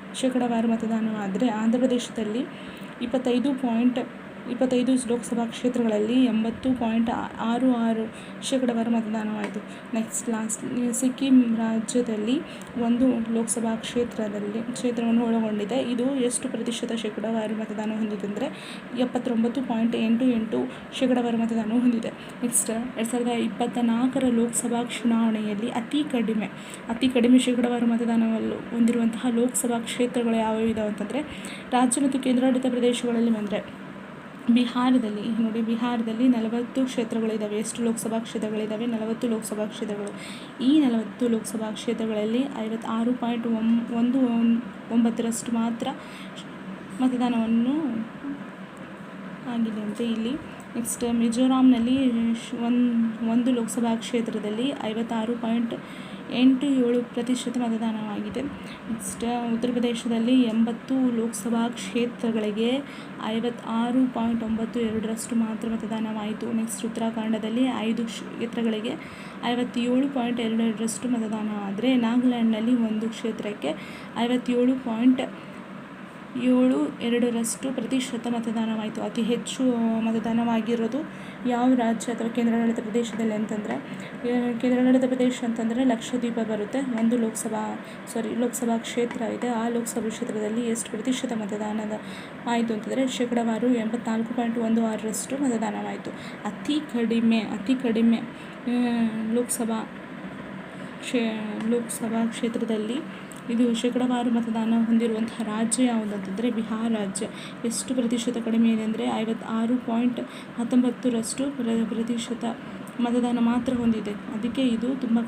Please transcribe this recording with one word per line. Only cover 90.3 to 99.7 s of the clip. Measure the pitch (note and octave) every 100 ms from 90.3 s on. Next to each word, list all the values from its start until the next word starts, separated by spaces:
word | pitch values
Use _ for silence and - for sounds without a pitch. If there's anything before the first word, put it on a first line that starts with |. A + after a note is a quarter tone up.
| G#3+ G#3+ A3 A#3
ಎಷ್ಟು | A3+ -
ಪ್ರತಿಶತ | G#3+ A#3+ B3+ A#3+
ಮತದಾನದ | A3+ G#3 G#3 G#3+ G#3+ G#3+ G#3+ - - - - B3
ಆಯಿತು | A#3 A#3
ಅಂತಂದರೆ, | A3 G3+ A3 C4
ಶೇಕಡಾವಾರು | - A#3+ A#3 A#3 A3 B3
ಎಂಬತ್ನಾಲ್ಕು | A#3+ A3 A3+ A#3 A3 A3+
ಪಾಯಿಂಟ್ | - A#3 A#3
ಒಂದು | A3+ A3+ A3+
ಆರರಷ್ಟು | G#3+ A3 - - C4+
ಮತದಾನವಾಯಿತು. | C#4+ A3+ G#3+ G#3 G#3 G3 - - - -
ಅತಿ | G#3 G3 - D4
ಕಡಿಮೆ, | D4+ A#3+ A3+ A#3 A3+ A3+
ಅತಿ | G3 G3+ -
ಕಡಿಮೆ, | C4 B3 A3+ A#3 A3+
ಆ, | - - - - A#3+ B3 A#3+ A#3 A3+ A3 A3
ಲೋಕಸಭಾ | A#3 B3 - A3+